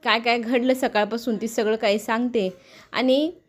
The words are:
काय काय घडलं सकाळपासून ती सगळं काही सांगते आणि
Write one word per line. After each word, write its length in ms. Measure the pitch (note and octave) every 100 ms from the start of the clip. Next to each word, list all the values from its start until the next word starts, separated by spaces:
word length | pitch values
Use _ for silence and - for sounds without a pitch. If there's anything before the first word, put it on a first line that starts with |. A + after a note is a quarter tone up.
काय 160 | A#3+ A3
काय 180 | A#3 A#3+
घडलं 360 | A3+ B3 B3+
सकाळपासून 600 | B3+ B3+ G#3 G#3 A3+ A#3 G#3+
ती 120 | A3
सगळं 280 | - G#3+ A3
काही 240 | A3 G#3
सांगते 500 | G#3+ A3+ B3 A#3+ F#3 F#3 - - -
आणि 400 | - B3+ C4 D#4 F4+